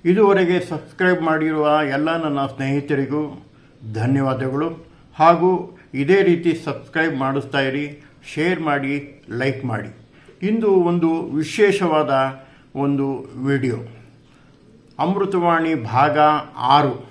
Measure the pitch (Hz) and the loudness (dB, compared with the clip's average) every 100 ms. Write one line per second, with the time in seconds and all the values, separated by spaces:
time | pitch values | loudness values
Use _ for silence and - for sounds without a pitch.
0 | 175 190 202 190 175 180 - 156 - - | 2 4 6 4 4 0 -2 -8 -10 0
1 | 185 180 160 156 156 151 151 151 147 135 | 2 2 0 0 0 0 2 2 2 -2
2 | 156 165 156 143 135 - 135 139 139 139 | -2 -2 -2 -2 -4 -4 -2 -2 0 -2
3 | 131 151 151 127 - - _ _ 110 110 | 0 -4 -4 -10 -20 -20 _ _ -10 -4
4 | 120 139 135 123 131 139 165 165 - - | 0 0 0 -2 -4 -4 -4 -8 -18 -20
5 | - - 160 170 180 185 - - - 135 | -20 4 4 6 2 0 -4 -16 -12 -6
6 | 139 196 175 165 170 156 - - - 160 | 2 4 4 2 0 -2 -6 -10 -8 -4
7 | 160 131 135 139 139 143 135 139 147 147 | -2 -2 -2 -4 -2 -2 -2 -2 -8 -12
8 | - - - - 165 170 156 139 135 143 | -20 -20 -12 -4 -2 -2 -2 -2 -2 -6
9 | 143 - - 120 135 131 127 107 110 - | -8 -20 -10 -4 -4 -2 -6 -6 -8 -16
10 | - _ - - 190 226 214 190 175 175 | -20 _ -20 -6 -2 0 2 2 2 2
11 | 165 165 170 143 151 - 208 190 175 156 | 0 -2 -4 -6 -4 2 2 2 0 0
12 | 139 135 135 131 - - _ 135 143 139 | 2 0 0 -4 -20 -20 _ -4 -2 0
13 | 139 135 - 123 131 135 127 113 - - | -2 -4 -10 -6 -2 0 -2 -4 -10 -18
14 | - - _ _ - _ - - _ - | -20 -20 _ _ -20 _ -20 -20 _ -6
15 | 156 196 196 190 170 165 160 156 113 120 | -2 0 0 0 2 2 0 -4 -2 2
16 | 151 147 151 151 - - 123 143 139 113 | 2 4 4 2 -4 -6 2 4 4 -4
17 | - | -14